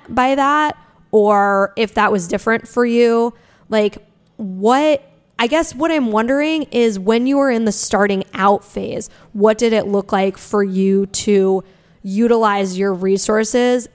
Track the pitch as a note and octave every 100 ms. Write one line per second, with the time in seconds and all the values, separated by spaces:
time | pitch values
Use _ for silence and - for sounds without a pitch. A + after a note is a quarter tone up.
0 | - A#3+ C4 C4+ C#4 D4+ D4+ - - _
1 | - G#3+ G#3 G3+ G3+ G3 G3 - A3 A3
2 | G#3 G3+ E3+ G#3 - A3+ - B3 A#3+ A#3
3 | A#3 A#3 A#3 - _ _ - G#3+ G#3 -
4 | _ _ _ - G3+ F#3 G#3+ C4 D#4 C#4+
5 | - _ _ - A#3 D#4 D#4+ B3 E4 D#4
6 | A#3 G#3+ A#3 C#4 D4+ D#4+ C#4 A#3+ A#3 G3
7 | F#3 A#3 B3+ C#4 C#4 A3+ A3 - - G3
8 | G3+ F#3+ - - G3 G3+ - G3+ G3+ -
9 | - - - G3+ G#3+ G#3+ A#3 G#3+ G3+ G3+
10 | G3 G3 F#3+ F#3+ - G#3 G3 F#3 F#3+ G3
11 | G3 - - G3+ F#3+ F#3+ - _ _ _
12 | G3 G3 A#3 A#3 G#3+ G3+ F#3+ F#3 G3 F3+
13 | F#3+ G3 - G#3+ A3 B3 B3 B3 G#3+